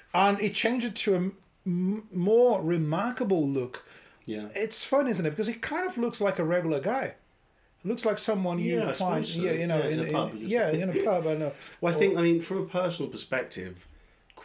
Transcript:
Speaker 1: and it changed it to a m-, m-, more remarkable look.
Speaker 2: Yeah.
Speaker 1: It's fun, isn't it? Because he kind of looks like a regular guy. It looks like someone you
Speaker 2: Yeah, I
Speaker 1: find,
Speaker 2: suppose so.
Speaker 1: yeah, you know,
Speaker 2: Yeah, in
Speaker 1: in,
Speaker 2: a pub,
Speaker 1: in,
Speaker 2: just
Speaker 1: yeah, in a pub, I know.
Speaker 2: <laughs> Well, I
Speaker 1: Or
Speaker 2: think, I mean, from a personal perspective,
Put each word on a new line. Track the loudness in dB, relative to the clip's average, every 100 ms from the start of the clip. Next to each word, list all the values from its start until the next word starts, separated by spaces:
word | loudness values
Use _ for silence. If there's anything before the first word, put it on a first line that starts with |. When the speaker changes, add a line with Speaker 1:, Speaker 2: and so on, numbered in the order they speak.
| -4
Speaker 1:
and | 2 4 4
it | 0 0
changed | 0 0 -2
it | -2
to | 0 2
a |
m-, | 0 -4 _ _ -4
m-, | 0 0 -2 -4
more | -2 4 6 6 4
remarkable | 2 0 0 0 -2 -2 0 2 2
look. | 0 -4 -8 -18 -20 -20 _ -10
Speaker 2:
Yeah. | -8 -6 -4
Speaker 1:
It's | -4 -2 0
fun, | 2 2
isn't | 2 0
it? |
Because | -2 -4
he |
kind | -4 -4 -4 -4
of | -2
looks | -2 0
like | -2 0
a | 0
regular | 0 0 0
guy. | 0 -2 -4 -8 _ _ _ _ _ _
It | -4
looks | -2 0
like | 0
someone | 0 0 0 0
you | 0 0
Speaker 2:
Yeah, | 0
I |
Speaker 1:
find, | 0 0 0 -2
Speaker 2:
suppose |
so. | -2 0
Speaker 1:
yeah, | 0
you | 0
know, | 0
Speaker 2:
Yeah, | 0
in | 0
Speaker 1:
in, | -2
Speaker 2:
a |
pub, | -2 -2
Speaker 1:
in, | -6
Speaker 2:
just | -2
Speaker 1:
yeah, | 0 2
in | 0 0
a | 0
pub, | 2 2 0
I |
know. | 0 -2 -6 -16
Speaker 2:
<laughs> | -4
Well, | -2
I | 2
Speaker 1:
Or |
Speaker 2:
think, | 2 4
I |
mean, | 4 2
from | 0 -4
a | -2
personal | -2 -2 -2 -6
perspective, | -6 -6 -4 -4 -8 -10 -12 -20 -20 -20 _ _ -10